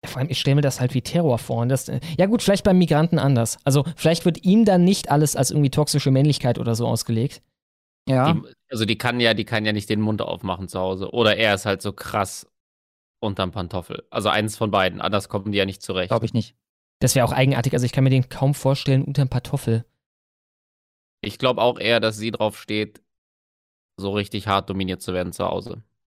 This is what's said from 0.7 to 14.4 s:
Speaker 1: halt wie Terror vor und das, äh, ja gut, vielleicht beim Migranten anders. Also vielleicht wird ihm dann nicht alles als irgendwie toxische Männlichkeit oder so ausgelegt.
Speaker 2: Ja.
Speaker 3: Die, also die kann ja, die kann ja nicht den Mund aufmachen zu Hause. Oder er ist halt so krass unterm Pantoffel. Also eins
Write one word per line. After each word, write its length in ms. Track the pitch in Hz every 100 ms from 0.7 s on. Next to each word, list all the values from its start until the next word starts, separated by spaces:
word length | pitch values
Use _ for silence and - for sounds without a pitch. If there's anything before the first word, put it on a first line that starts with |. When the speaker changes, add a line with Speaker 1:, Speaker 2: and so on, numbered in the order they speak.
| -
Speaker 1:
halt 140 | 127 131
wie 80 |
Terror 340 | - 170 160 117
vor 200 | - 117
und 120 | 120
das, 180 | 131 -
äh, 120 | 127 165 147
ja 80 | 190
gut, 160 | 233
vielleicht 220 | - 196
beim 160 | 214 185
Migranten 400 | 175 147 170 160
anders. 400 | 131 131 113 - -
Also 200 | 139 143 -
vielleicht 300 | 160 170 185
wird 180 | 156
ihm 220 | 185 214 214
dann 180 | 180
nicht 280 | 175 202 -
alles 240 | 147 151 -
als 160 | 131
irgendwie 180 | 151 139
toxische 400 | 143 147 147 139
Männlichkeit 480 | 131 151 139 123 117
oder 160 | 117
so 140 | 113 117
ausgelegt. 560 | 117 - 113 117 - _ _ _ _ _ _ -
Speaker 2:
Ja. 240 | 131 139
Speaker 3:
Die, 80 | 160 - - _
also 140 | 123 107
die 120 | 110
kann 220 | 123 120
ja, 160 | 117 110
die 100 | 107
kann 180 | 113
ja 100 | 107
nicht 180 | 104 101
den 100 | 107
Mund 220 | 107 107
aufmachen 440 | - 87 95 90 95
zu 120 | 95
Hause. 320 | 92 95 98
Oder 240 | 120 110 101
er 160 | 110
ist 140 | 98 107
halt 160 | 98
so 100 | 104
krass 540 | 98 - 107 95 - - _ _ _ _ _ _ _
unterm 320 | 110 101 92
Pantoffel. 520 | 101 87 92 82 - -
Also 200 | 117 104
eins 280 | 98